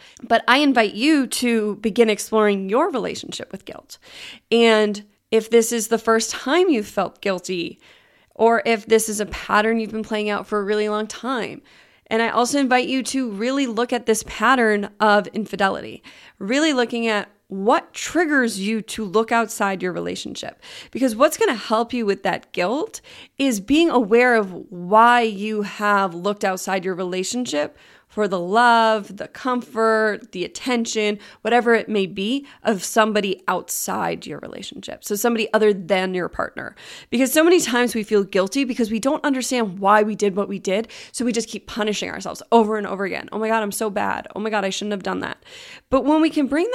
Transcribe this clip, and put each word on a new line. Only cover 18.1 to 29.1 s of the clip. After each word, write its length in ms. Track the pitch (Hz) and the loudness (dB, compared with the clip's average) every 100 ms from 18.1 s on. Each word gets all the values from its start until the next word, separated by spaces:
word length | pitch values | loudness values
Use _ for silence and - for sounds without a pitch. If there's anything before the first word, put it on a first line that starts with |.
| 311 339 294 233 202 | 0 2 2 2 0
you 220 | 196 220 | -4 -4
to 220 | 208 - 214 | -4 -8 -2
look 260 | 202 226 | 0 2
outside 500 | 233 220 - 202 190 | 0 0 -2 -2 -2
your 100 | 180 | -4
relationship. 720 | 170 175 185 - - - - - - - | -6 -6 -8 -10 -12 -14 -16 -20 -20 -12
Because 260 | 233 262 220 | -2 0 2
what's 220 | 302 311 | 2 2
gonna 160 | 427 | 0
help 400 | 233 - 220 226 | 0 -2 -2 0
you 100 | 247 | -2
with 180 | 214 196 | -2 -2
that 300 | 190 175 - | -2 -4 -6
guilt 480 | - 180 262 440 - - - - - | -2 -2 0 -4 -8 -20 -20 -16 -2
is 200 | 269 214 | 0 0
being 300 | 190 285 339 | 2 4 4
aware 460 | 247 208 233 247 | 4 4 4 6
of 180 | 233 196 175 - | 4 2 -6 -12
why 520 | 175 175 214 233 240 | -10 2 6 6 6
you 400 | 226 196 208 214 | 2 -2 -4 -4
have 520 | 202 - 208 202 196 | -4 -4 2 2 2
looked 300 | 170 190 202 | -2 -4 -2
outside 400 | 202 185 - 190 | -2 -2 -2 -4
your 100 | 180 | -2
relationship 840 | 180 185 185 185 240 247 294 294 - _ - _ | -4 -4 -4 -4 -4 -4 -2 -4 -8 _ -20 _
for 220 | - 208 | -4 -2
the 100 | 180 | -2
love, 800 | 175 214 240 233 226 220 202 | 0 4 6 6 4 2 -2